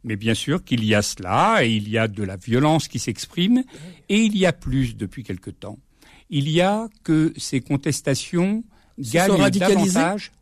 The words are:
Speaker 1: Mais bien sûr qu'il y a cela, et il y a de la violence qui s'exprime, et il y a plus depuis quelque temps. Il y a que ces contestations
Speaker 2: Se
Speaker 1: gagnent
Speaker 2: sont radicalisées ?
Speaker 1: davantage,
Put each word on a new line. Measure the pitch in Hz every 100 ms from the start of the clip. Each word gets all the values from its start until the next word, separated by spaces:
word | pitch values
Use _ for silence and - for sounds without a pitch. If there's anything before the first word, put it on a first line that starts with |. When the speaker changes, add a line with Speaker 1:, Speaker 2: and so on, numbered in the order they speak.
Speaker 1:
Mais | 117 107
bien | 113
sûr | 110 - 175
qu'il | - 120
y | 107
a | 104
cela, | 104 - 90 113 196 220
et | 120
il | 110 104
y | 110
a | 113
de | 104
la | 98 95
violence | 113 120 151 160 -
qui | -
s'exprime, | - 107 - - 185 247 254 - 170 180 -
et | 202
il | 220
y | 208 180
a |
plus | - - 131 123 107
depuis | 98 -
quelque | - 92 -
temps. | - 95 107 _ _ - - _
Il | 147 143
y | 160
a | 185 214 226 _
que | - 156 160 -
ces | - 131
contestations | - 139 165 139 - 135 - 175 185 220 - _ _ -
Speaker 2:
Se | 127
Speaker 1:
gagnent | 151 196
Speaker 2:
sont | 185
radicalisées ? | 196 190 180 196 196
Speaker 1:
davantage, | 180 175 202 - _